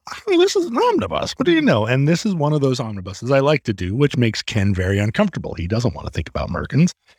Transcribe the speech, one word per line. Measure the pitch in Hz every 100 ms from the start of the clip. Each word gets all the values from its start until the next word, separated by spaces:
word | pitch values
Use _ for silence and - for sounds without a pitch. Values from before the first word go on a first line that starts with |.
| - - -
"Oh, | 349
this | 381 403
is | 339
an | 240
omnibus. | 480 392 - - - -
What | 175
do |
you | 165
know?" | 240 120 110
And | 131 143
this | 170 220
is |
one | 175 147
of | 151
those | 135 131
omnibuses | 113 101 92 95 117
I | 135
like | 139 151
to | -
do, | 98 90
which | 113 143 123
makes | 117 -
Ken | - 107 101
very | 92 90 98
uncomfortable. | 104 - 214 - -
He | - 85
doesn't | 110 120
wanna | - -
think | - 78
about | 76 71
Merkins. | 87 - 127 175 - _